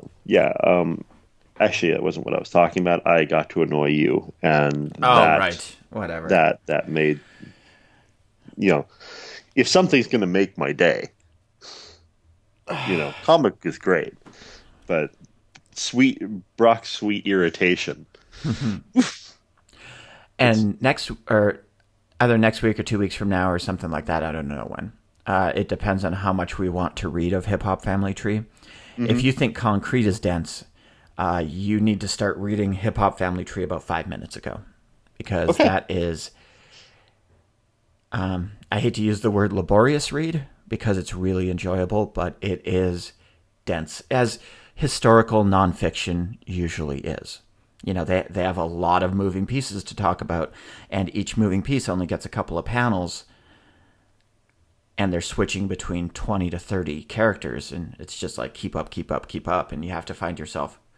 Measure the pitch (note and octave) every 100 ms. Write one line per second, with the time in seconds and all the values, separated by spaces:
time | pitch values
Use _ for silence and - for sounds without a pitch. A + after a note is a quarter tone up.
0 | - - - - - - - F2+ E2+ E2
1 | - - _ _ _ - F2+ - E2+ D2+
2 | D#2+ E2 - - - F2+ E2+ F#2+ F2+ E2+
3 | E2 E2+ D#2 E2 D2 F2 D2+ D2 D2 D2+
4 | - D2 - - D#2+ D#2 D2 D2 D2 -
5 | B2+ A#2+ E2 D#2 F#2 E2+ - - _ A2
6 | F2 E2 E2 F#2 D#2 - - D2+ - D#2
7 | D#2 D2 - - - - _ _ _ _
8 | _ _ _ _ - - G2 D2+ - _
9 | - - - - - - A#2 F#3 F#3 C3+
10 | A2+ A#2 F#2 F#2 F#2+ - C#2+ D2 E2+ -
11 | - _ _ _ _ _ - - - -
12 | _ _ _ _ _ _ - D#3 B2+ E2+
13 | D2 - - E3 A2+ - E2 - F#2+ E2+
14 | - - - - - - - _ - E2
15 | D2 - - _ _ - _ - - B2
16 | C3 - G2 G2+ - - A#2 A2+ - -
17 | G#2 G#2 G2+ F#2+ E2+ - F2+ F2+ - C#2+
18 | - _ _ - D#3 - A#2+ G2 - B3
19 | - - - - _ _ _ _ - -
20 | - - _ - B2+ A2 G#2 - C3 C#3
21 | - A#2 - G#2+ G#2 - _ _ _ _
22 | _ - B2 A2+ A2 - A2+ G#2+ G#2 G#2
23 | G2 - G2+ F#2 F#2 F2 G2 F#2 F2 D#2+
24 | D2+ D#2+ D#2+ D#2+ C#2+ C#2+ A1+ - F2 -
25 | _ _ - F#2+ F2+ - G2 F#2 G#2 F#2+
26 | F#2 F#2 G2 F#2 F2 - F#2 F2 F2 -
27 | F#2 E2 F2 F#2+ G2 F#2+ G2+ F#2+ G#2 G2
28 | G2 G2 G#2+ G#2+ A2 _ - - - -
29 | A#2 A#2+ B2+ C3 B2 - A#2 G2+ - B2+
30 | G#2+ F#2 F2+ F2 D#2+ - - _ _ _
31 | _ - F2+ F2 D#2 F2+ G2+ G#2+ G#2+ G2+
32 | G2+ - G#2 F2+ G2+ G#2 G2 F#2+ G#2+ -
33 | G2 - F#2 F2+ E2+ G2 E2+ E2+ - E2
34 | F2+ D#2 - - - - - _ _ _
35 | _ - - F2 E2+ F3 D4 F#3+ - F2+
36 | E2+ D#2+ - - _ _ _ - - _
37 | _ _ _ _ _ _ _ _ _ _
38 | _ G#2+ F#2 F2+ F#2+ - - G#2+ A#2+ A2+
39 | G#2+ G2+ A2+ G2+ G2+ G2 E2+ G2+ B2+ D3
40 | - C#3+ E3 D#3+ C3+ _ - A2 A2+ F#2+
41 | - F2+ F#2 F#2 F#2 F2 F#2 F#2 F#2 G#2+
42 | G2+ - F2 - G2+ F2+ - F#2 F#2 F2
43 | - - _ _ _ _ - E2+ D#2 -
44 | - C3 A#2 - - - - - C#3+ -
45 | A#2+ A2+ A2+ A2 G2+ F#2+ F#2+ E2+ E2 -
46 | - F2 F2 A#2 - F2+ E2+ E2 D2 C2+
47 | - - - - _ _ _ _ - F2+
48 | E2+ F#2 - G2 F2+ F2+ E2 E2+ F2 F2+
49 | F#2 G2 G2 F#2+ G2 C3 C3 G2 - -
50 | G2 F2+ - E2+ - - - - - G2
51 | F#2 G#2 F#2+ - G#2 F#2+ A2 C3+ - F#2
52 | E2+ E2+ - - - E2+ - A#2+ B2 F#2+
53 | F2 - - _ _ _ _ _ _ _
54 | _ _ _ _ _ _ _ _ _ -
55 | G2 F2 - - F#2+ G2 G2 F#2 - F2
56 | F2 - - G2 F2+ F2 - F#2+ D2+ D2+
57 | - A2+ A2 G2 C#2 A#1+ - D#2+ E2 -
58 | - - E2 - B1 - G2+ D#2+ - -
59 | - C#2 - D#2+ - F2 - D2 E2+ E2+
60 | - - F2 D#2+ D2+ D#2 C#2+ - _